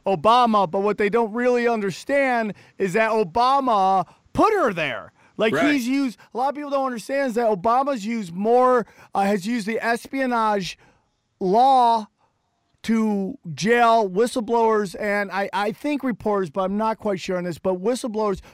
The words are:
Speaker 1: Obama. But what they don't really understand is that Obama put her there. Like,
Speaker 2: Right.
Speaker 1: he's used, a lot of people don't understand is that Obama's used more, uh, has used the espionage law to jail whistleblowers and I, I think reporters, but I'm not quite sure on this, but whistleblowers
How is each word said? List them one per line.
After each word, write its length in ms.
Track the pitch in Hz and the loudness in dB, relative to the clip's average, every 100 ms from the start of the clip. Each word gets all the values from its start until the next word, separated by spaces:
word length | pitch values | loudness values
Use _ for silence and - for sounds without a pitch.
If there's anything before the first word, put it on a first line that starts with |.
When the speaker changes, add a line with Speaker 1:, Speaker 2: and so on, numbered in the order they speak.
| - | -2
Speaker 1:
Obama. 640 | 185 214 240 240 214 185 | 0 4 6 6 4 2
But 120 | 196 | 0
what 160 | 202 202 | 0 0
they 120 | 208 | 0
don't 220 | 226 226 | 0 0
really 360 | 226 247 247 240 | 0 0 2 2
understand 840 | 233 196 - - 277 269 240 220 - - - | 0 -4 -6 -2 0 2 0 -4 -8 -14 -6
is 140 | 196 | -2
that 180 | 190 220 | 0 0
Obama 920 | 220 185 233 247 277 262 208 190 190 170 _ _ | 0 0 0 2 2 2 2 2 2 -2 _ _
put 200 | - 392 | 0 2
her 200 | 415 277 | 2 0
there. 400 | 175 147 110 80 _ _ - | -2 -4 -6 -10 _ _ -2
Like, 160 | 220 | 0
Speaker 2:
Right. 180 | 254 294 | 2 2
Speaker 1:
he's 160 | 285 240 | 0 0
used, 300 | 277 269 - - | -2 -2 -6 -12
a 40 | 220 | -4
lot 120 | 269 | -4
of 60 | 277 | -4
people 160 | 294 | -4
don't 140 | 277 262 | -2 -2
understand 400 | 240 - 277 269 | -6 -4 -2 -2
is 80 | 220 | 0
that 120 | 226 | 0
Obama's 580 | 202 226 247 269 262 202 | 0 2 0 0 -2 -4
used 280 | 233 180 | -6 -6
more, 540 | 175 214 247 254 247 202 - - | -4 2 4 4 2 0 -10 -8
uh, 80 | 196 | -2
has 240 | 196 208 185 | 0 0 -2
used 220 | 240 196 | -4 -4
the 120 | - | -4
espionage 960 | 226 233 - 269 262 240 220 208 165 - _ _ _ _ _ - | -2 -2 -4 -4 -2 0 0 0 -4 -10 _ _ _ _ _ -6
law 680 | 190 214 262 262 240 226 208 _ _ _ _ _ _ _ | 0 4 6 6 4 2 -2 _ _ _ _ _ _ _
to 540 | - 226 220 202 190 - 170 | -2 0 2 0 -4 -8 -12
jail 560 | 139 196 240 233 226 196 | -4 0 4 4 4 2
whistleblowers 920 | 180 240 262 214 233 226 214 202 - | 0 0 -2 -2 2 2 2 -2 -4
and 320 | 208 202 196 | -4 -2 -2
I, 180 | 185 202 | -4 -4
I 180 | 190 208 | -4 -4
think 300 | - 294 294 | -4 -4 -4
reporters, 460 | 262 202 220 202 180 | -4 -4 -2 -2 -2
but 120 | 196 | -4
I'm 160 | 185 202 | -4 -2
not 200 | 220 220 | -2 -4
quite 220 | 208 190 | -4 -4
sure 180 | - 180 | -4 -6
on 60 | |
this, 160 | 175 151 | -6 -4
but 160 | 190 185 | -2 -2
whistleblowers 680 | 196 254 254 214 208 190 - | -2 -2 -4 -4 -2 -4 -8